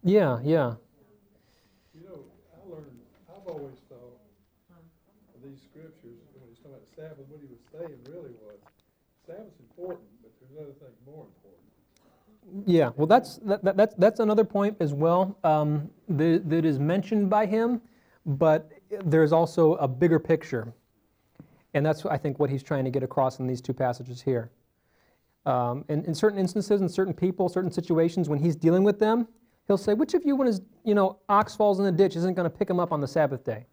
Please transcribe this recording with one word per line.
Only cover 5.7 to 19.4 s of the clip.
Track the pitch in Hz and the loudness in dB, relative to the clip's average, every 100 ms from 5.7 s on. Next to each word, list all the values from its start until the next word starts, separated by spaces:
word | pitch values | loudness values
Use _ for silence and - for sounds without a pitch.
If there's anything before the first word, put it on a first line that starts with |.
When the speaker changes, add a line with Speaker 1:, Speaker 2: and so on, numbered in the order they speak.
| 151 160 156 117 117 _ | -20 -20 _ -20 -20 _
Speaker 2:
when | 135 120 | -20 -20
he's | 117 | _
talking | 143 | -20
about | 131 _ | -20 _
the | - | -20
Sabbath, | 156 143 139 | -20 -20 -20
what | 151 | -20
he | 139 | -20
was | 120 _ | -20 _
saying | 156 170 131 123 | -16 -16 -16 -20
really | 175 147 113 107 | -20 -20 -20 -20
was, | 101 _ _ _ _ _ _ - | -20 _ _ _ _ _ _ -20
Sabbath's | 175 214 _ | -20 -20 _
important, | 117 - 180 180 208 220 | _ -14 -12 -12 -18 _
but | 226 _ | _ _
there's | 131 147 | _ -20
other | 147 | -20
things | 135 135 110 127 | -20 -20 _ -20
more | 151 110 | -20 -20
important. | _ _ _ _ _ _ _ _ _ _ _ 202 190 196 | _ _ _ _ _ _ _ _ _ _ _ -16 -8 2
Speaker 1:
Yeah, | 170 131 113 | 4 2 0
well, | 156 | 4
that's, | 233 - - | 4 4 -12
that, | 214 208 | -6 -2
that, | 185 190 | 0 2
that's, | 214 - | 0 4
that's | 196 226 | 2 2
another | 214 214 | 0 2
point | 220 202 202 208 | 0 0 -2 -2
as | 160 | -4
well, | 143 160 175 190 196 | 0 2 2 0 -2
um, | 160 156 151 151 156 _ - | 0 2 0 -2 -6 _ -6
that, | 147 160 165 175 | 0 2 2 0
that | 165 160 | 0 0
is | 139 | 0
mentioned | 147 190 - 214 202 | 0 -2 -2 -2 0
by | 208 214 | 0 0
him, | 220 233 240 _ _ _ _ - | 0 0 -4 _ _ _ _ -6
but | 139 160 156 160 - _ 202 185 | 0 2 2 0 -20 _ -8 2
there's | 160 156 | 4 6
also | 165 | 4